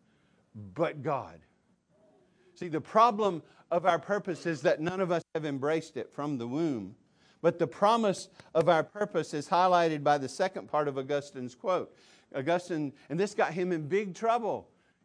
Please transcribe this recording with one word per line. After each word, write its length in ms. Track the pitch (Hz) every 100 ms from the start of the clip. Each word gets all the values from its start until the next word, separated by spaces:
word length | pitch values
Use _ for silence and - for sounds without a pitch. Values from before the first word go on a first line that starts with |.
| _ _ _ _ _ 110 101
but 280 | 98 165 156
God. 380 | 139 135 92 82 _ _ _ _ _ _ _ _ _ _ _
See, 140 | - 175
the 120 | 151
problem 640 | - 214 233 214 208 165 - _ -
of 140 | 175
our 140 | 180 170
purpose 480 | - 208 190 160 170
is 160 | 151
that 180 | 160 147
none 200 | 160 185
of 100 | 185
us 140 | 170 -
have 100 | 160
embraced 520 | 151 139 143 160 160 123
it 160 | 107
from 260 | - 147 135
the 80 | 117
womb. 480 | 139 165 120 95 107 _ _ _ _
But 180 | 170 170
the 80 | 156
promise 640 | - 202 233 214 180 - - -
of 140 | 156 165
our 160 | 160
purpose 500 | 151 208 202 175 156
is 140 | 151 143
highlighted 560 | 175 185 175 170 151
by 140 | 143 147
the 100 | 131
second 400 | - 190 185 -
part 180 | 151 147
of 120 | 135
Augustine's 580 | 131 143 139 135 123 -
quote. 360 | 208 180 107 - - - _
Augustine, 600 | - 135 175 175 160 143 - -
"And 80 | 151
this 160 | 202
got 180 | - 143
him 200 | 165 185
in 160 | 170 147
big 260 | 190 208
trouble." 540 | 170 226 233 214 123 - _ _ _